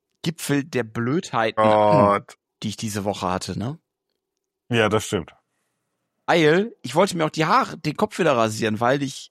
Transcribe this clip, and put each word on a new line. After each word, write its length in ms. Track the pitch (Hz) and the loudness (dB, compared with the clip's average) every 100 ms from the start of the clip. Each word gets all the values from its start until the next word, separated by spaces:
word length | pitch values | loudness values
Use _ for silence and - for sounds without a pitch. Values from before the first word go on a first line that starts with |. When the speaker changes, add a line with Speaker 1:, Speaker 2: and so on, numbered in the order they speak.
| _ _ | _ _
Speaker 1:
Gipfel 420 | 165 160 - 143 | -8 -8 -2 -2
der 200 | 135 127 | -2 -6
Blödheiten 760 | 113 117 117 160 - 123 113 110 | -6 -4 -2 -4 -4 -2 -2 2
an, 440 | 110 107 104 104 101 101 | 4 6 6 6 6 2
Speaker 2:
Gott. 160 | - - _ _ | -2 -20 _ _
Speaker 1:
die 60 | 110 | -10
ich 60 | - | -8
diese 260 | 113 104 | -8 -4
Woche 240 | 98 95 92 | -4 -4 -2
hatte, 280 | 92 - 87 | -4 -4 -6
ne? 200 | 113 160 _ _ _ _ _ _ _ _ - | -6 -10 _ _ _ _ _ _ _ _ -4
Speaker 2:
Ja, 180 | 117 90 | 0 2
das 180 | 110 - | 0 -2
stimmt. 280 | 95 76 _ _ _ _ _ _ _ _ _ - | -6 -6 _ _ _ _ _ _ _ _ _ 0
Speaker 1:
Weil, 480 | 156 151 170 226 - | 2 4 2 0 -8
ich 140 | 127 | -6
wollte 220 | 147 196 175 | 0 0 0
mir 80 | 156 | -4
auch 40 | |
die 140 | - | -2
Haare, 320 | 156 240 220 151 | 0 0 -2 -6
den 200 | 151 143 | -8 -2
Kopf 200 | 214 - | -4 0
wieder 160 | 160 | 0
rasieren, 460 | 123 113 110 110 107 | 2 0 0 -4 0
weil 220 | 120 143 | 0 0
ich, 280 | 135 - - | -2 -10 -18